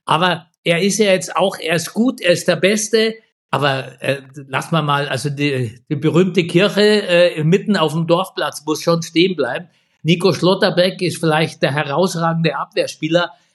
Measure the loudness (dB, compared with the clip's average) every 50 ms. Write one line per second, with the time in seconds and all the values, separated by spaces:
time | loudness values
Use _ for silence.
0 | _ -2 0 2 2 0 0 -2 -6 _ _ _ _ -2 0 2 0 0 0 2
1 | 2 2 2 2 0 -4 -2 0 0 0 -2 -4 -4 -2 -2 -2 -4 -4 -2 0
2 | 0 0 0 0 2 2 2 2 2 0 0 2 2 2 2 0 0 0 0 0
3 | 0 0 -2 -6 _ _ _ _ _ _ -4 0 0 0 0 -2 -6 -10 -14 -8
4 | -4 -4 -4 -4 -6 -12 -18 -20 -12 -6 -6 -6 -4 -2 -2 -2 0 0 0 -2
5 | -2 -2 -4 -4 -4 -4 -4 -2 -2 -2 0 -2 -4 -4 -6 -12 _ -8 -6 -2
6 | -2 2 2 2 2 2 2 0 0 2 2 2 2 2 2 2 4 4 4 2
7 | 2 2 4 4 4 4 2 0 2 2 2 2 2 0 0 2 2 0 0 -2
8 | 0 2 2 0 0 -2 -6 -6 -6 -6 -6 -6 -6 -4 -4 -2 0 0 0 0
9 | -2 -2 0 2 2 2 0 -2 -4 -4 -6 -8 -10 -14 _ _ _ _ _ _
10 | -2 0 0 2 2 0 0 2 2 0 2 2 0 0 2 2 0 0 -2 -2
11 | -4 -4 -4 -2 -2 0 2 2 0 -2 -2 -2 -2 0 0 -2 -2 -2 0 0
12 | 0 0 0 -2 -2 -2 0 0 0 -2 -2 -4 -6 -4 _ -2 -2 -2 -4 -8
13 | -4 0 0 0 0 -2 -6 _ _ _ _